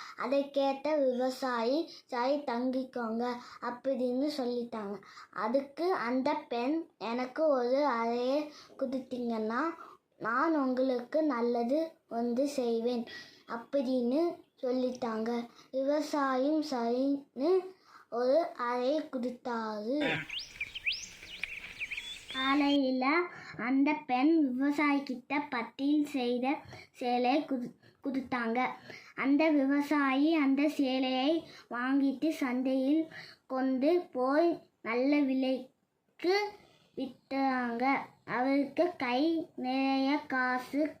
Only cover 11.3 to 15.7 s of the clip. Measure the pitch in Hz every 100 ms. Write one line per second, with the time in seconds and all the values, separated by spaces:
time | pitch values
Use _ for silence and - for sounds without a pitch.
11.3 | 240 240 240 233 294 320 - - 233 240
12.3 | 240 277 277 240 226 233 247 233 - -
13.3 | - - 233 233 285 254 254 240 277 339
14.3 | 339 - _ 254 254 254 247 233 220 226
15.3 | 240 240 - -